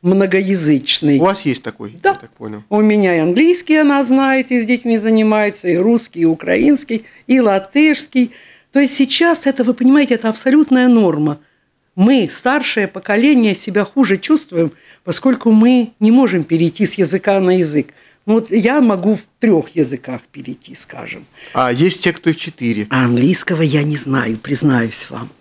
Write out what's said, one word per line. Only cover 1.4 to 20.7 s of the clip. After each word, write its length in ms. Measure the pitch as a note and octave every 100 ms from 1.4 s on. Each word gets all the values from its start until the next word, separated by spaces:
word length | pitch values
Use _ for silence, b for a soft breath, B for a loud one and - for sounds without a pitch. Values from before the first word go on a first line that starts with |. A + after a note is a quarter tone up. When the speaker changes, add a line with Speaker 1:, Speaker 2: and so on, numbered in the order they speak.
| D3
Speaker 2:
есть 160 | B2
такой, 280 | - - G#2 A2
Speaker 1:
Да. 80 | F#4+
Speaker 2:
я 40 | G4
так 140 | -
понял. 320 | _ A2 G#2+ -
Speaker 1:
У 120 | G#3
меня 360 | G#3+ G#3 G3 E3+
и 20 |
английский 560 | D#3+ F#3 D#4+ F4 - D#4
она 280 | D4 C#4
знает, 460 | B3+ C4 C4+ C4 C4
и 100 | B3
с 60 | A3
детьми 320 | A#3+ A#3+ A3+
занимается, 720 | A3 A3 G#3+ G#3+ G#3 G3+ F3+
и 80 | E3+
русский, 440 | G3 A#3 - E3+
и 40 |
украинский, 800 | E3 E3 - F3+ C4 C#4 - A3+ b b -
и 140 | B3+
латышский. 880 | A3+ G3 F#3+ C#4+ D#4 C#4+ - C4 A#3+ b b b b
То 80 | C4+
есть 140 | C4+
сейчас 520 | - C4 - E4+ E4 C#4
это, 180 | C4+
вы 100 | A#3+
понимаете, 400 | A#3+ B3+ C#4+ C#4
это 140 | A#3 A3+
абсолютная 600 | A3 C4 C#4+ D4+ B3+ B3+
норма. 500 | A#3 G3 D3+ D3+ D3 _ _ _ _ _ -
Мы, 320 | G3+ C4+ F3+
старшее 580 | - B3 C#4+ C4+ - G3
поколение, 680 | F#3+ - G#3 C4 C#4 A3
себя 300 | F#3 - F#3+
хуже 340 | G3 - A3+ F#3+
чувствуем, 520 | - D#4 - F3 E3 b b b
поскольку 460 | - E3+ C4+ B3+ A#3
мы 420 | A3 A#3 B3+ A3+ _
не 100 | G#3+
можем 320 | A#3+ B3 F3+
перейти 400 | D3+ E3 E3 -
с 100 | G3+ -
языка 420 | F3 F#3 G3+ G3
на 180 | F#3 F#3
язык. 280 | E3 D3 - b b b -
Ну 80 |
вот 160 | A3 A3+
я 300 | G#3+ G#3+ C#4+
могу 340 | A#3+ F#3+ F#3
в 60 | G#3+ - _
трех 280 | A#3 E3+ - E3+
языках 440 | C3+ C3 - B2 _
перейти, 420 | C#3+ B2+ - -